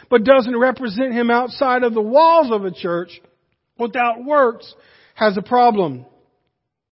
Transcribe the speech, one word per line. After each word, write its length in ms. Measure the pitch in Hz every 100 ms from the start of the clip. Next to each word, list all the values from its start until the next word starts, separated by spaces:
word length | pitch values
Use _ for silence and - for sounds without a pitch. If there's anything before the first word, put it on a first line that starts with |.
| -
but 160 | 247 220
doesn't 340 | 269 240 233
represent 540 | 254 247 247 196 262
him 180 | 240 233
outside 520 | 240 254 - 269 247
of 100 | 247
the 80 | 226
walls 500 | 214 269 330 330 269
of 140 | 214 190
a 60 |
church 500 | 175 180 170 180 - _ _ _ _ _ -
without 440 | 240 247 240 233 254
works 500 | 294 247 226 - - _ _ _
has 240 | - 220 202
a 40 |
problem. 640 | 196 247 240 214 165 127 123 _ _ _ _ _ _ _ _ _